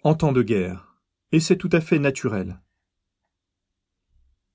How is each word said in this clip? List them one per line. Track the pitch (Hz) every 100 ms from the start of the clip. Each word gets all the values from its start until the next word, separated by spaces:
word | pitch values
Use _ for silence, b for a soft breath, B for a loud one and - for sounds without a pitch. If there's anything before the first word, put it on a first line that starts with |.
en | 151
temps | 156 156
de | 127
guerre, | 110 107 90 92 - _ _ _ _
et | 160
c'est | 160 185
tout | 180
à | 170
fait | 160 160
naturel. | 139 135 123 107 92 90 _ _ _ _ _ _ _ _ _ _ _ _ _ _ _ _ _ _ _